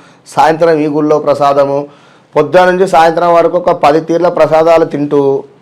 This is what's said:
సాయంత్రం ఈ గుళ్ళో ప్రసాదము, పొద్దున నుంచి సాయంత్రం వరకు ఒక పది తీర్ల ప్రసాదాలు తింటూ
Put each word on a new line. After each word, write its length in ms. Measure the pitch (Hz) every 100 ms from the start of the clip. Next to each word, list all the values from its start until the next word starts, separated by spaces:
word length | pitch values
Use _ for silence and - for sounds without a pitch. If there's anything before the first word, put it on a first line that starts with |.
| - _ -
సాయంత్రం 520 | - 147 160 170 160
ఈ 80 | 151
గుళ్ళో 320 | 147 151 151
ప్రసాదము, 680 | 147 143 143 139 139 139 143 - _ _ _ 147
పొద్దున 280 | 147 180
నుంచి 240 | 180 180 185
సాయంత్రం 460 | 175 165 165 175
వరకు 220 | 170 165 175
ఒక 140 | 175
పది 300 | 170 147 156
తీర్ల 280 | 160 165 180
ప్రసాదాలు 560 | 165 151 156 165 165
తింటూ 600 | 160 147 147 143 139 135 - _